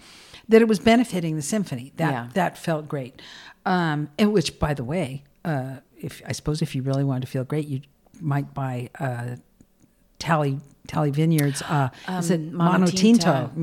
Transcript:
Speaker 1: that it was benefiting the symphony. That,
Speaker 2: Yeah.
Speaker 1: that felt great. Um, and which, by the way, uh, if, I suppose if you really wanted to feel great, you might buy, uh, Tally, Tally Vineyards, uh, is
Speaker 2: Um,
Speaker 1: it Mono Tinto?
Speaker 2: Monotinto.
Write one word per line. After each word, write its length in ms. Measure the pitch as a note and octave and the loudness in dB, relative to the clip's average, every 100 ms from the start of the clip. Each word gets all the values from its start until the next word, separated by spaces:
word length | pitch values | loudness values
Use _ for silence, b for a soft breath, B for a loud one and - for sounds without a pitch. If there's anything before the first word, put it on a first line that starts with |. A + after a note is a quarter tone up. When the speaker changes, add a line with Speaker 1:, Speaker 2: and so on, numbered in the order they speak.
| B B B B B | B B B B B
Speaker 1:
that 120 | A3 | 6
it 60 | A3+ | 6
was 120 | G3+ | 4
benefiting 580 | A3 A#3 B3 F#3 E3 D#3 | 4 4 4 -2 -2 -4
the 40 | |
symphony. 520 | C#3+ G#3+ F#3 B2+ C3 - | -2 -4 -4 -8 -10 -4
That, 160 | D#3+ | -2
Speaker 2:
Yeah. 160 | C3 A#2+ | -2 -4
Speaker 1:
that 240 | F#3+ F3 - | -2 -2 -2
felt 320 | - D#3 D3+ | -4 -4 -4
great. 320 | D3 B2 - B B B B | -8 -8 -14 B B B B
Um, 460 | - F3+ E3+ D3+ D3+ - | -2 0 2 0 -2 0
and 160 | G#3 | 2
which, 240 | G#3 - - | 2 0 -2
by 140 | D#3 | -4
the 100 | C#3+ | -2
way, 400 | A#2+ F3 C#3 C#3 - _ F3+ | -4 -4 -4 -8 -14 _ -6
uh, 300 | D3 C3 C3 _ - | -4 -6 -12 _ -14
if, 220 | - - - | -14 -12 -10
I 40 | |
suppose 280 | - - D#3 | -8 -4 -2
if 100 | D#3+ C3+ | -2 -4
you 60 | |
really 220 | C3 C3+ | -2 0
wanted 180 | C#3 B2+ | 0 -2
to 60 | C3 | -4
feel 160 | C3+ | -6
great, 240 | B2+ D3+ D3+ | -4 -4 -4
you 140 | C3 - _ _ - | -8 -10 _ _ -8
might 360 | D#3 C#3+ C#3+ - | -4 -2 -4 -6
buy, 340 | C3+ B2 B2 - | -6 -6 -8 -8
uh, 360 | C#3 A#2+ A#2+ B2 _ _ _ _ _ _ _ - | -6 -6 -8 -10 _ _ _ _ _ _ _ -10
Tally, 420 | - D#3+ D3 C#3 - - - | 0 0 0 -2 -8 -20 -8
Tally 240 | D#3 D3+ | -2 0
Vineyards, 500 | C#3 D#3+ D#3+ C#3+ C3+ | 2 2 4 2 0
uh, 280 | - D#3 C3 - B | -2 0 0 -4 B
is 220 | F#3 E3+ | -4 0
Speaker 2:
Um, 100 | F3 | 0
Speaker 1:
it 100 | D#3 | -2
Mono 340 | F3 E3+ F#3 F3+ | 0 2 4 2
Tinto? 400 | F#3 G#3 A#3 F#3+ | 4 6 6 6
Speaker 2:
Monotinto. 200 | C#3 A#2+ D#3+ | 2 0 0